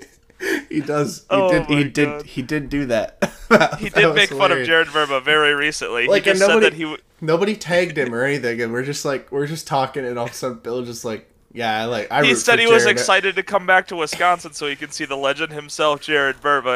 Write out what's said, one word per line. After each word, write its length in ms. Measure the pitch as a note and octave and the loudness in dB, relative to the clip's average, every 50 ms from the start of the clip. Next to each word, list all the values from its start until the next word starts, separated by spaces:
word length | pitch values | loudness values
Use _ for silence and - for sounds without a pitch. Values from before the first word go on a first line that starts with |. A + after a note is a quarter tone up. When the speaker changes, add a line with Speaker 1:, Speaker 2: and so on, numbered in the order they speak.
| - - _ _ _ _ _ _ F4 F#4 E4 D4 - - | -10 -16 _ _ _ _ _ _ -4 -4 -4 -4 -4 -4
Speaker 1:
He 120 | - D#3 | -6 -6
does. 380 | C#3 C#3+ D3 D3 D3 A#2 - - | -4 -2 -2 -2 -2 -2 -4 -10
He 60 | - _ | -6 _
Speaker 2:
Oh 220 | F#3+ G3 F#3+ F#3 | 0 2 2 4
Speaker 1:
did. 140 | F3+ E3+ D#3+ D3 | 2 2 2 0
He 80 | D3+ | 0
Speaker 2:
my 80 | C#3+ C#3+ | 0 0
Speaker 1:
did. 220 | C#3 - D3 D3 | 0 0 0 0
Speaker 2:
God. 200 | D3 D3 D3 D3 | 0 -2 -8 -12
Speaker 1:
He 160 | - - D3 | -10 -8 -10
did 280 | C3+ A#2 D3+ D3+ C#3+ D3 | -6 -4 -4 -4 -4 -4
do 160 | D3 C#3+ C#3+ B2 | -4 -4 -2 0
that. 320 | A#2 A2 G2 - - _ | 0 0 -2 -4 -4 _
<laughs> 160 | - E3+ - - - - | -4 -4 -4 -12 0 2
That 280 | A#3 - D#3+ - - D3+ | 4 4 4 2 -2 -6
Speaker 2:
He 100 | - G3+ | -8 -2
Speaker 1:
that 60 | - - | 2 2
Speaker 2:
did 60 | - E3 | 2 4
Speaker 1:
was 80 | D3+ | 4
Speaker 2:
make 140 | G#3 G3+ F#3+ | 2 2 2
fun 80 | D3 C3+ G3 F3+ E3+ | 2 0 2 2 2
of 60 | D3 | 0
Speaker 1:
hilarious. 80 | B2 A#2+ | 2 2
Speaker 2:
Jared 180 | E3 E3 E3 D3+ | 2 2 2 2
Verba 320 | C#3+ D#3 D3+ C#3 C#3 C3 | 0 -2 0 0 0 -2
very 340 | B2+ C#3+ D3+ D#3 D3+ D3 D3 | 2 2 2 4 4 4 2
recently. 540 | C#3+ D3 D3+ D3 - - E2+ A2 A#2 A#2 C3+ | 2 0 -2 -4 -4 -8 -6 -2 -2 0 2
Speaker 1:
Like, 160 | G3 G3+ - | 2 2 2
Speaker 2:
He 60 | G3 | 2
Speaker 1:
and 100 | G3 F#3+ | 2 4
Speaker 2:
just 80 | G3 G3 | 4 4
said 60 | - | 4
Speaker 1:
nobody, 160 | - A3 E3 | 4 4 2
Speaker 2:
that 40 | D#3 D#3+ | 2 0
he 60 | D#3+ | -8
w- 180 | D#3 D3+ - _ _ _ _ | -8 -8 -10 _ _ _ _
Speaker 1:
nobody 340 | E3 D#3 D#3+ E3+ G3 G#3 G#3+ G3+ | -2 0 2 2 2 0 -2 -4
tagged 400 | - D#3 F3 F3 F#3 E3+ D#3 D3+ | -4 0 0 0 0 0 -2 -4
him 180 | C3+ B2 A#2 | -4 -2 -2
or 80 | A#2 B2+ | -2 0
anything, 380 | C#3 C#3+ C#3+ B2 A#2+ A#2 A2+ | 0 0 0 -2 -4 -2 -2
and 100 | A#2+ A2+ | -4 -2
we're 140 | A2+ B2 C3 | -2 -4 -4
just 180 | C#3+ D3 C#3+ - | -4 -6 -6 -4
like, 260 | D3+ C#3 B2+ - - | -4 -4 -4 -6 -6
we're 160 | - C#3 D3 | -4 -4 -2
just 220 | D3 D#3+ D#3+ - - | -2 -4 -8 -6 -2
talking, 380 | D#3+ C#3 C3+ C3 - D3 C3 | -2 -2 -2 -2 -4 -6 -6
and 120 | A#2+ B2 A#2+ | -6 -4 -4
all 100 | A#2+ A#2+ | -6 -6
of 40 | |
a 20 | - | -8
sudden, 260 | - - C3 A#2+ A2+ | -8 -8 -8 -8 -8
Bill 260 | _ A2+ A#2 B2+ B2 | _ -6 -6 -6 -6
just 180 | A#2 A#2+ A#2 - | -8 -10 -10 -8
like, 260 | A#2+ A2 G#2 - _ _ _ _ _ | -8 -8 -8 -12 _ _ _ _ _
"Yeah, 300 | _ A#2 A#2 A2+ A2 A2 | _ -6 -4 -2 -2 -2
I 20 | A2+ | -2
like, 260 | A#2 A#2+ A2 G#2 - | -2 -4 -4 -4 -2
I 140 | A#2 C3+ - | 0 2 4
Speaker 2:
He 60 | - | 4
Speaker 1:
root 80 | - A2+ | 2 2
Speaker 2:
said 220 | - A#3+ A#3 A3+ | 2 2 4 4
Speaker 1:
for 20 | A3+ | 6
Speaker 2:
he 60 | A#3 | 6
was 120 | A3+ A3+ A#3 | 6 6 6
Speaker 1:
Jared." 140 | G#3+ G3 - | 4 2 2
Speaker 2:
excited 380 | - - F#3+ G3 F#3 F#3+ F3+ | 2 2 2 2 2 2 -2
to 80 | F#3 F#3+ | -2 -4
come 220 | - G3+ G3 F#3 | -2 -2 -2 2
back 220 | F3+ F#3 F#3 F#3+ - | 4 4 4 4 0
to 100 | G3 E3+ | -4 -4
Wisconsin 560 | D#3 D3 - - F3 F3+ F3 E3+ E3 E3 D3 | -4 -4 -2 0 2 2 2 0 -2 -14 -12
so 140 | - D#3 D3 | -8 -6 -6
he 100 | C#3 C3 | -6 -6
can 120 | D3+ D3 | -10 -12
see 140 | - - D#3 | -8 -8 -6
the 140 | C3+ C#3 C3+ | -6 -6 -2
legend 340 | C#3 C3+ C#3 C#3+ D#3+ D#3 | 0 -2 0 0 -4 -8
himself, 480 | D3+ D3 D3 D3 - - D#3 D3+ D3 C#3+ | -8 -12 -12 -12 -4 0 0 0 0 0
Jared 380 | - - D3+ C#3+ C#3 C3+ B2+ - | -2 0 0 2 2 0 -2 -2
Verba, 320 | - D3 C#3+ C#3 A#2+ B2+ B2+ | 0 2 2 2 2 0 0